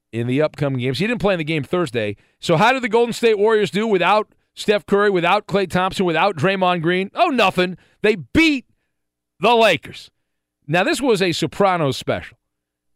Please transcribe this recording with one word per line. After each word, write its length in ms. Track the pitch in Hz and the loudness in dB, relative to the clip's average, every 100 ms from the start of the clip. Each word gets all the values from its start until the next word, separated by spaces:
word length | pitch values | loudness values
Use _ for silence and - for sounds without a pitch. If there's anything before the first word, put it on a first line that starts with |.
| _ | _
in 160 | 113 120 | -6 -2
the 160 | 135 | 0
upcoming 380 | 156 - 143 131 | -2 -2 -4 -2
games. 180 | 127 131 | -4 -2
He 80 | 214 | -4
didn't 140 | 226 | -2
play 140 | 202 | -2
in 40 | 180 | -2
the 60 | |
game 180 | 151 160 | -2 -6
Thursday. 540 | 123 180 165 117 104 101 _ _ | -2 -2 -2 -4 -4 -8 _ _
So 160 | - 160 | 0 2
how 160 | 220 | 4
did 100 | 262 | 2
the 60 | 233 | 0
Golden 240 | 226 240 | 0 0
State 260 | - 233 202 | 0 0 2
Warriors 320 | 214 220 196 | 2 2 0
do 160 | 185 226 | -2 0
without 460 | 185 175 214 208 _ _ - | 0 2 2 -2 _ _ -6
Steph 280 | - 208 - | -2 -2 0
Curry, 240 | 202 208 | 0 2
without 360 | 180 170 208 - | 2 0 0 0
Klay 240 | 196 185 | -2 -2
Thompson, 340 | 180 185 - | -2 -2 -2
without 300 | 180 160 196 | -2 0 0
Draymond 480 | 170 180 196 180 180 | 0 -2 0 0 0
Green? 300 | 160 180 196 | -2 -2 -4
Oh, 140 | - 359 | -2 0
nothing. 480 | 247 196 - 185 170 _ _ | 2 0 0 -2 -6 _ _
They 140 | 208 220 | -2 -2
beat 500 | 127 294 330 277 - _ _ _ _ _ _ _ | -2 2 2 0 -6 _ _ _ _ _ _ _
the 160 | 196 | 2
Lakers. 560 | 233 220 160 - - - _ _ _ _ _ - | 4 4 2 -4 -20 -20 _ _ _ _ _ -2
Now, 160 | 170 | 0
this 180 | 240 247 | 0 0
was 220 | 262 196 | 0 0
a 80 | 185 | 0
Sopranos 680 | - 156 - 196 175 143 - | -2 -4 0 0 2 0 -2
special. 400 | - 98 - - _ _ _ _ _ | -6 -6 -8 -20 _ _ _ _ _